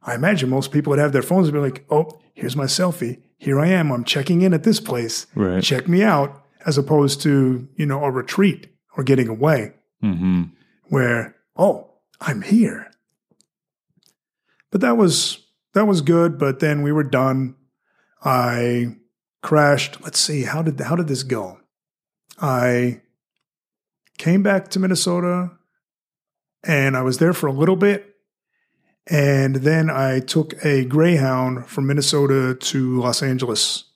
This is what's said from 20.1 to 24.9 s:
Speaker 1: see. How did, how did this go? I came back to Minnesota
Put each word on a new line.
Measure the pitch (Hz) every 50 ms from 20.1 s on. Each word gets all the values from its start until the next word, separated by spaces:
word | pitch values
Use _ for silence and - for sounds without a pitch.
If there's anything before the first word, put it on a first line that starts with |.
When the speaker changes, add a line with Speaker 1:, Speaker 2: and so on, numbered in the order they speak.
| - -
Speaker 1:
see. | - - 156 143 127
How | 113 - 151
did, | 165 160 147 131
how | 160 - 156
did | 175 175 151
this | 143 123 135
go? | 131 123 113 101 92 90 - _ _ _ _ _ _ _ _ _ _ _ _ _ _ - _
I | 175 147 131 123 123 127 123 123 123 123 120 - _ _ _ _ _ _ _ _ _ _ _ _ _ _ _ _ _ _ _ _ _ _ _ _
came | - 165 170 196 196
back | 202 196 190 190 -
to | - 190
Minnesota | 190 185